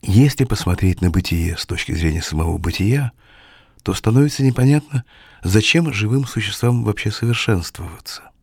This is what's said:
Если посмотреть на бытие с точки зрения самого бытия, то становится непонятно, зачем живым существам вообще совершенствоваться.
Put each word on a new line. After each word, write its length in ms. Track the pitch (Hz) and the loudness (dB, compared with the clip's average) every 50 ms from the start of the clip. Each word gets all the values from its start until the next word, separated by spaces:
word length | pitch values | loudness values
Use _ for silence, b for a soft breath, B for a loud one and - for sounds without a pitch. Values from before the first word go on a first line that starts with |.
Если 440 | - - 95 107 135 147 - - 135 | -2 4 6 6 6 6 4 0 -2
посмотреть 560 | 120 107 98 - 90 90 - - 92 90 - | -2 -2 -4 -2 -2 -2 2 2 0 0 2
на 100 | 90 90 | 0 0
бытие 460 | 80 95 90 - - 85 82 87 82 | 2 0 -2 0 -2 -2 -2 -2 -4
с 80 | - - | -6 -8
точки 260 | - 90 80 - - | -8 -6 -8 -6 -6
зрения 300 | 80 82 80 80 76 80 | -4 -2 0 0 0 -2
самого 360 | 78 - 78 78 80 82 82 | -4 -4 -4 -2 -2 -2 -2
бытия, 540 | 80 80 85 - - 92 104 127 143 139 120 _ b b b b b b b b b b b b b _ | -2 -4 -4 -2 0 0 2 2 0 0 -4 _ b b b b b b b b b b b b b _
то 100 | - 92 | -4 -4
становится 500 | - - 110 110 131 143 147 - - 135 | -2 0 2 4 4 4 2 2 2 2
непонятно, 640 | 131 123 123 123 135 147 151 147 - 143 131 123 B B B B B B B B | 2 2 4 4 4 4 4 0 -2 -6 -6 -6 B B B B B B B B
зачем 500 | 90 90 107 104 - - 165 170 156 127 | 2 2 2 4 4 2 2 0 0 -2
живым 320 | 101 107 107 123 139 139 | -2 -2 0 0 0 -2
существам 580 | 120 - 113 107 101 - - - 120 120 120 117 | -2 -6 -6 -6 -6 -6 -2 0 0 2 2 0
вообще 280 | 110 104 - - 110 | -2 -4 -2 -4 -6
совершенствоваться. 1200 | 104 - - 117 120 117 - - 110 90 82 - _ - 82 80 82 - - - - - - - _ _ | -4 -2 -2 -2 -2 -2 0 0 0 0 -2 -6 _ -12 -14 -14 -14 -16 -18 -18 -18 -18 -18 -20 _ _